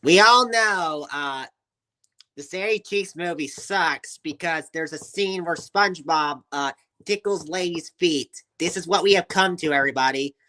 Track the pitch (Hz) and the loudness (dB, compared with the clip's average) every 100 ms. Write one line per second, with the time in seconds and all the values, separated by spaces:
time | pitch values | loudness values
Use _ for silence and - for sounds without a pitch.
0 | 139 180 214 240 247 226 220 190 165 151 | 6 6 8 8 4 2 0 0 -2 -6
1 | 147 143 143 135 131 _ _ _ _ _ | -8 -8 -6 -8 -12 _ _ _ _ _
2 | _ _ _ - 143 185 202 214 - 202 | _ _ _ -20 -12 -6 -2 -4 -2 -4
3 | 190 156 175 160 143 - - 196 165 139 | -4 -6 -6 -4 -8 -10 -6 -2 0 -2
4 | - - 160 143 175 160 156 160 160 151 | -10 -12 -10 -6 -4 -4 -6 -8 -6 -8
5 | - - 196 190 170 160 - 196 202 180 | -10 -4 -4 -2 -4 -6 -4 0 0 0
6 | 143 156 147 139 _ 143 139 - _ _ | -2 0 0 -4 _ -4 -4 -6 _ _
7 | - 202 202 196 151 185 180 170 - _ | -6 -4 -2 -4 -4 -6 -4 -6 -10 _
8 | 180 147 117 - _ _ 165 190 165 190 | 0 0 -4 -16 _ _ -6 -4 0 2
9 | 190 196 170 - 190 175 156 143 139 135 | 4 4 2 2 2 2 0 2 4 4
10 | 131 135 143 _ | 4 0 -6 _